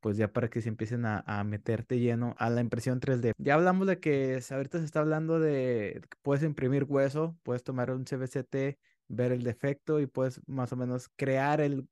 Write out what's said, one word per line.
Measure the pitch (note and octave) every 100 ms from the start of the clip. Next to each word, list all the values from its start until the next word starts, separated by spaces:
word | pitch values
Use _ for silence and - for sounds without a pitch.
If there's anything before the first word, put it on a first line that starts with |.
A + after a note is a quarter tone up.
pues | A2 G#2
ya | G#2+
para | - A#2
que | -
se | A2+
empiecen | A2 G#2+ A#2+ A#2
a, | G#2+ -
a | G#2 G#2
meterte | G#2 - A2 A#2 B2+
lleno | A#2+ A#2 A#2+ -
a | A#2
la | A#2
impresión | A#2+ A#2 C3 B2+
tres | B2+ B2+
D. | A#2 G#2+
Ya | C#3
hablamos | D3 F3+ F#3 F#3+
de | F#3
que | D#3 C#3 C3 C3
s-, | B2
ahorita | C3+ C3+ E3+
se | D#3
está | D#3
hablando | D3+ D#3 D#3+ E3
de | D#3 C#3+ B2+ A#2+ G2+ -
que | - -
puedes | - C#3
imprimir | D#3+ C#3+ B2+ C#3
hueso, | C#3 C#3 C#3 C#3+ E3 E3
puedes | - B2
tomar | - C3 B2
un | B2+ B2+
C | C3+
B | B2+
C | C#3+
T, | B2+ C#3 C3+ C#3 _ _ _
ver | A2 B2
el | B2+
defecto | A#2+ A2 C#3 C#3 - D3+
y | C#3
puedes | - C3 B2 -
más | C3+ B2
o | B2
menos | B2 B2 - -
crear | C3+ C3 C#3 D3+
el | D3 C#3 C3+